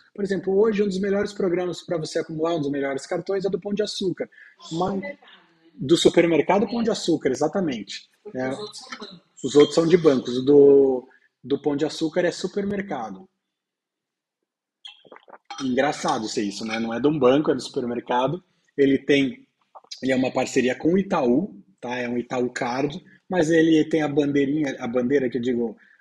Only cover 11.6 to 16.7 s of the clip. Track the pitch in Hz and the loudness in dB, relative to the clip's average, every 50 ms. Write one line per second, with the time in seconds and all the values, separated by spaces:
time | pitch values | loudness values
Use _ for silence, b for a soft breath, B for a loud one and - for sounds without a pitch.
11.6 | - 151 143 143 156 143 - - 165 156 - 180 175 170 160 - - 185 - 202 | -2 -4 -2 -2 -2 -4 -4 -4 -4 -2 -2 0 -2 -2 -2 -4 -8 -6 -6 -4
12.6 | 196 202 202 196 196 196 156 127 113 107 95 95 - _ _ _ _ _ _ _ | -6 -4 -6 -6 -6 -8 -8 -8 -8 -10 -12 -16 -18 _ _ _ _ _ _ _
13.6 | _ _ _ _ _ _ _ _ _ _ _ _ _ _ _ _ _ _ _ _ | _ _ _ _ _ _ _ _ _ _ _ _ _ _ _ _ _ _ _ _
14.6 | _ _ _ _ _ - - _ _ - - - _ _ - - _ - - - | _ _ _ _ _ -20 -20 _ _ -20 -20 -20 _ _ -20 -20 _ -18 -14 -8
15.6 | 139 131 123 131 139 151 147 - - 165 139 117 107 104 - 120 104 101 98 - | -6 -2 0 0 0 0 -2 -2 -2 -4 -2 -2 -4 -6 -4 -4 -4 -4 -6 -8
16.6 | 117 110 | -8 -6